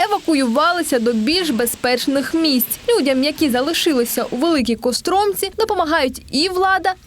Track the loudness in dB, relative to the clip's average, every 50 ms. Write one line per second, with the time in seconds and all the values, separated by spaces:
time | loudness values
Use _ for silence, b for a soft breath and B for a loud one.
0 | 0 0 0 -2 0 0 2 2 2 2 2 2 2 2 2 0 -2 0 0 0
1 | 0 2 0 0 0 0 0 0 0 0 0 -2 -2 -2 -4 -4 -2 -2 -2 0
2 | 0 0 0 0 -2 0 -2 0 0 2 2 0 0 -2 -6 -6 -2 0 2 2
3 | 2 2 2 2 0 0 0 0 0 0 2 0 0 0 -2 0 0 2 2 2
4 | 0 0 -2 -4 -4 -4 -2 -2 0 2 2 2 2 0 -2 -2 0 -2 -2 -2
5 | -2 0 0 2 2 2 0 -2 -4 -6 -2 -4 -2 -2 0 -2 0 0 0 0
6 | 0 0 -2 -6 -12 -6 -2 -2 0 0 0 0 2 2 2 2 0 -2 -4 -4
7 | -10